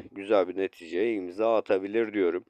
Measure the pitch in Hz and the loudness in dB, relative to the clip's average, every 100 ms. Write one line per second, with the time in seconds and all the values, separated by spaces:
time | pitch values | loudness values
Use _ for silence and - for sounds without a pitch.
0 | - - 98 104 90 92 95 - 82 85 | -2 -10 2 2 2 0 -4 -4 -6 -2
1 | 117 110 90 92 110 110 - 98 98 110 | 0 -2 -4 -2 2 2 2 -2 0 -2
2 | 110 104 90 87 - | -2 2 2 0 -6